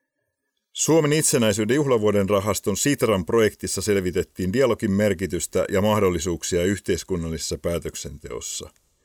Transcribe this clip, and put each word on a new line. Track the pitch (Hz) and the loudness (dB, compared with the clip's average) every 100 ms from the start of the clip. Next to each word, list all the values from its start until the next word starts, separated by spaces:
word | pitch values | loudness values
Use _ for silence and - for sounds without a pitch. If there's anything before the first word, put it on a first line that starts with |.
| _ _ _ _ _ _ _ | _ _ _ _ _ _ _
Suomen | - - 160 151 | -6 2 4 4
itsenäisyyden | 151 147 139 110 101 107 135 | 2 2 2 2 2 2 2
juhlavuoden | 139 120 104 101 95 | 2 2 4 2 2
rahaston | 101 101 95 - 98 | 2 0 -2 -2 -2
Sitran | 143 139 117 98 117 | 0 0 2 0 2
projektissa | 117 107 - 95 - | 2 2 0 -8 -6
selvitettiin | 95 101 90 85 85 - 92 | 0 0 0 -2 -4 -4 -2
dialogin | 110 135 107 107 | 2 2 2 0
merkitystä | 98 107 87 92 85 - 95 82 | 2 2 0 -2 -4 -4 -2 0
ja | 95 | 2
mahdollisuuksia | 104 107 98 87 85 82 - 87 | 2 2 2 0 -2 -4 -2 0
yhteiskunnallisessa | 90 101 - 87 - 92 82 80 - 82 | 0 -2 -2 -4 -2 -6 -4 -6 -6 -6
päätöksenteossa. | 90 85 78 - - 69 - 60 - - - _ _ _ | -4 -4 -6 -10 -14 -14 -14 -12 -10 -12 -14 _ _ _